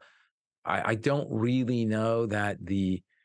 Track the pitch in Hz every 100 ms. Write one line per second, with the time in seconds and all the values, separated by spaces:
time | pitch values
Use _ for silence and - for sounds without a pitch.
0 | - _ _ _ _ _ - 95 - 110
1 | 139 143 135 113 117 127 123 120 113 110
2 | 113 117 117 104 104 95 87 98 95 92
3 | _ _